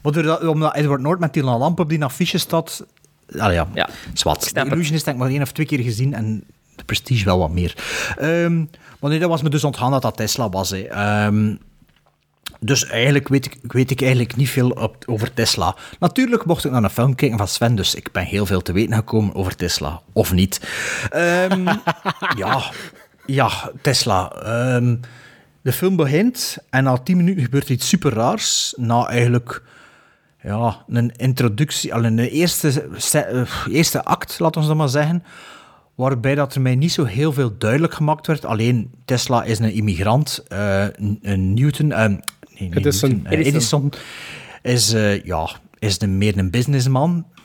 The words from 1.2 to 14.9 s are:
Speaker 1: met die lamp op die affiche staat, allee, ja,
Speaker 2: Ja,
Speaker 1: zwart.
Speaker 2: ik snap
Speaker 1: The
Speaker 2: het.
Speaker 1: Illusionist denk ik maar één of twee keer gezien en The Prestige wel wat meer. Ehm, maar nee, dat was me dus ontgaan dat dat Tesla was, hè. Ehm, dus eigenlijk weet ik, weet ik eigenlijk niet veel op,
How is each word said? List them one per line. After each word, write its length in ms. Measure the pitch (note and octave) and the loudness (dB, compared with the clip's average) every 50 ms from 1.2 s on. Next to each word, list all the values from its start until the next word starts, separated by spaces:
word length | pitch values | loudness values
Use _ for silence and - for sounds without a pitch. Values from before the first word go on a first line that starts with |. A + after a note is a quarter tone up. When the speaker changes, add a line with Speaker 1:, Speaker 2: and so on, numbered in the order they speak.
Speaker 1:
met 120 | E3+ D3 - | 0 0 0
die 80 | D#3+ | 0
lamp 380 | C#3+ C3 B2 A#2 C3+ E3 F3 E3 | 2 2 2 2 2 0 0 0
op 80 | F3 D3+ | 0 0
die 160 | E3 D#3 D3+ | 0 0 -2
affiche 340 | B2+ - - F3+ - - E3+ | -2 -2 -2 -2 0 0 -2
staat, 480 | - - - E3 E3 - - - - - _ _ _ _ _ _ _ - - D2+ | -2 0 -2 -2 -2 -4 -10 -14 -14 -18 _ _ _ _ _ _ _ -12 -6 0
allee, 160 | G#2+ G#2 F2+ | 0 2 2
ja, 140 | E2+ D#2 F#2 G2+ | 2 0 0 -2
Speaker 2:
Ja, 140 | - - - - - - - - | -2 -2 -2 -4 -10 -14 -8 -6
Speaker 1:
zwart. 280 | - - D#2 - - | -2 0 0 0 0
Speaker 2:
ik 60 | - - | -2 -4
snap 60 | - D#3 | -2 -2
Speaker 1:
The 60 | C3+ C#3 | -2 0
Speaker 2:
het. 40 | |
Speaker 1:
Illusionist 320 | C3+ E3 E3+ D3 D#3+ D#3 - | 0 -2 0 0 -2 -2 -2
denk 120 | D#3 C3+ | -2 -2
ik 60 | B2 | -2
maar 100 | B2 C3 | -2 0
één 100 | C3+ D3 | 0 -2
of 100 | C#3 B2+ | -2 -2
twee 140 | - - D#3 | -2 -4 -2
keer 120 | - D3+ C3 | 0 0 0
gezien 340 | A#2 B2 A2 G#2 C3 C#3 C#3+ | 0 -2 0 0 0 0 0
en 300 | A2 A2 G#2+ A2 G#2 - - _ _ _ _ _ | -2 -2 -2 -4 -4 -8 -12 _ _ _ _ _
The 80 | - - | -16 -8
Prestige 400 | - G#2 - - - B2+ A2 F#2+ | -6 -6 -6 -2 0 0 2 4
wel 140 | G2 F2+ F#2 | 4 4 4
wat 120 | F2 D#2+ | 2 2
meer. 240 | E2+ F2 F2 E2+ - - - - - - - - - - | 0 0 -2 -2 -4 -8 -10 -8 -6 -6 -6 -6 -4 -2
Ehm, 380 | - D#3 E3 E3+ E3+ E3+ E3+ E3 D#3+ D3+ - - - - - - | -2 0 2 2 2 2 2 0 -2 -4 -8 -16 -20 -20 -10 -6
maar 100 | - C#3+ | -2 0
nee, 80 | D#3 D#3 | 0 2
dat 100 | F3 F3 | 2 2
was 140 | E3 D3 | 2 0
me 60 | C#3 D#3 | 0 0
dus 160 | C#3 D3+ C#3 | 2 2 0
ontgaan 260 | D3 A#2+ - B2 B2+ | 0 0 0 0 0
dat 120 | C#3 C3 | 2 2
dat 140 | - A2+ - | 0 -2 -2
Tesla 320 | - A2+ G#2 - - A#2+ G#2 | -2 -4 -2 -2 -2 -2 -2
was, 220 | F2+ F#2+ F#2+ F2 | -2 -2 -2 -2
hè. 100 | G2 F#2+ | -4 -6
Ehm, 720 | G#2 - - G2 G#2 G#2 G#2 G#2 G#2 G#2+ G#2 G#2+ G#2+ G#2+ G#2 - - - _ _ _ _ _ _ _ _ _ _ _ _ _ _ _ - - - | -8 -6 -4 -2 0 2 2 2 4 4 4 4 2 2 0 -4 -10 -20 _ _ _ _ _ _ _ _ _ _ _ _ _ _ _ -18 -12 -6
dus 260 | - G#2+ C#3 - - | -2 0 0 0 0
eigenlijk 420 | - G2 A2 A#2+ C#3 C#3+ C#3+ C#3 - | 0 0 2 4 4 4 2 2 2
weet 160 | C3+ C#3 C3 | 0 0 0
ik, 120 | - - - | -4 -10 -14
weet 280 | - A#2+ - B2+ C3 B2+ | -12 -2 0 0 2 2
ik 100 | C3 - | 0 0
eigenlijk 360 | C3 B2+ C3 A#2+ A#2+ - - | 2 2 2 2 0 0 0
niet 120 | - C#3+ B2 | 0 0 0
veel 220 | - C3+ B2 B2 | 2 2 2 2
op, 260 | - - A2+ G#2+ | 0 0 -4 -4